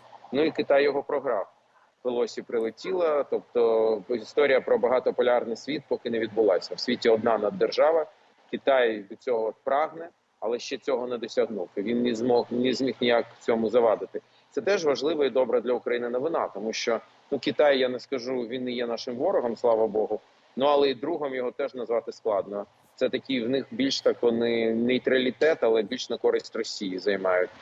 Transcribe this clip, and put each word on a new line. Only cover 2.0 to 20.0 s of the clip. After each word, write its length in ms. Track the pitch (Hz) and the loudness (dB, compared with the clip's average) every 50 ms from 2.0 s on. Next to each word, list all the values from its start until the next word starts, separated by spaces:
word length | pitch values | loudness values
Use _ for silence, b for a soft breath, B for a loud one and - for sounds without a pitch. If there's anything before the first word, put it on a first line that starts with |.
Пелосі 400 | - 123 120 120 120 113 - 120 | -6 -4 -2 -2 -2 -2 -4 -10
прилетіла, 840 | 107 - 120 117 113 113 - - - 180 185 180 175 160 151 143 131 | -8 -4 -2 -2 -2 -2 -4 -8 -6 -4 -2 0 0 2 2 0 0
тобто 800 | - 120 107 - _ - 123 117 113 113 110 110 110 110 104 92 - | -2 -4 -4 -4 _ 2 2 4 4 4 4 2 2 0 -2 -2 -4
історія 520 | 123 110 110 - - 147 147 131 135 123 | -4 -6 -6 -2 2 2 4 4 4 2
про 160 | 117 123 123 | 4 2 2
багатополярний 800 | 113 113 117 127 127 120 123 - - 123 123 120 120 - 117 113 | 2 4 2 2 2 0 0 0 2 2 2 2 2 0 -2 -6
світ 280 | 107 - - 147 151 - | -8 -6 -8 -8 -8 -4
поки 220 | - 123 110 - 123 | -6 -6 -6 -4 -4
не 100 | 113 113 | -4 -4
відбулася. 560 | 113 113 101 113 110 101 90 85 - - 90 | -4 -2 0 2 4 4 4 2 0 -6 -10
В 40 | - | -6
світі 300 | - - 123 113 - 120 | -4 -4 -4 2 4 4
одна 280 | 113 110 110 117 113 | 4 4 4 0 0
наддержава, 680 | 101 104 104 98 92 113 110 - 123 139 156 165 160 151 - - _ _ _ _ _ _ _ | 2 0 -2 0 0 -2 0 2 2 4 4 4 2 0 -4 -8 _ _ _ _ _ _ _
Китай 540 | - 110 - 143 135 131 123 113 110 104 101 98 | -10 -2 0 2 4 4 4 2 0 -4 -8 -12
до 60 | 113 | -18
цього 380 | - - 131 120 113 110 107 104 - _ | -10 -4 -2 -2 0 0 -2 -6 -6 _
прагне, 460 | 135 135 143 156 156 151 160 165 175 - _ _ _ _ _ | -2 0 0 0 -2 -6 -12 -16 -16 -18 _ _ _ _ _
але 200 | - 110 120 117 | -6 -4 -4 -4
ще 180 | - - 139 | -6 -8 -10
цього 300 | 123 - - 135 120 123 | -6 -4 -2 -2 -2 -2
не 100 | 123 123 | -4 -6
досягнув. 520 | 117 117 110 - 131 117 110 110 98 87 - _ | -8 -8 -4 -2 -2 -2 -2 -2 -6 -8 -6 _
І 60 | - | -6
він 220 | 95 110 120 120 120 | -4 -2 0 0 0
не 120 | 123 117 | 0 0
змог, 300 | 110 120 127 120 120 110 - | 0 2 2 2 2 2 0
не 240 | 120 120 123 131 117 | -2 0 0 0 0
зміг 220 | 107 131 131 113 - | 0 -2 -2 -2 0
ніяк 240 | 131 120 120 117 110 - - - | 0 2 2 2 0 -2 -10 -6
цьому 300 | - - 117 113 113 107 | -2 -2 0 0 0 2
завадити. 520 | 104 123 117 113 101 87 95 - - 107 b b b b b b | 4 4 4 4 2 0 -2 -8 -10 -12 b b b b b b
Це 100 | - 143 | -8 -2
теж 240 | - 185 202 196 165 | 0 0 0 2 2
важлива 400 | 147 135 113 131 156 165 151 143 | 0 0 0 0 -2 0 0 0
і 40 | 131 | 2
добра 320 | 123 131 127 113 120 120 | 2 2 2 2 0 0
для 120 | 107 120 123 | 0 0 -2
України 360 | 113 - 127 120 117 120 120 | -2 -2 -2 -2 -2 -2 -4
новина, 380 | 120 127 135 165 165 143 107 | -4 -4 -2 -2 -2 -2 -2
тому 260 | 87 - 95 107 110 107 | -4 -4 -6 -6 -6 -4
що, 260 | - - 123 113 107 - - _ _ _ _ | -4 -2 -2 -2 -2 -4 -10 _ _ _ _
ну, 80 | 143 131 | -6 -4
Китай, 400 | - 151 127 - 151 147 139 131 | -2 -2 2 4 4 4 4 4
я 100 | 127 123 | 2 0
не 100 | 127 117 | -2 -6
скажу, 420 | - - 139 127 117 127 131 127 | -8 -8 -8 -6 -4 -4 -4 -4
він 220 | 120 107 123 131 127 | -4 -6 -6 -6 -6
не 80 | 127 | -6
є 160 | 123 123 120 | -6 -4 -4
нашим 280 | 120 117 113 - 127 123 | -4 -6 -6 -6 -8 -6
ворогом, 420 | 120 147 185 202 165 123 120 110 | -2 -2 0 0 0 0 -2 -2
слава 300 | - - 120 113 110 113 | 0 2 2 4 4 2
Богу, 320 | 107 98 110 | 2 2 0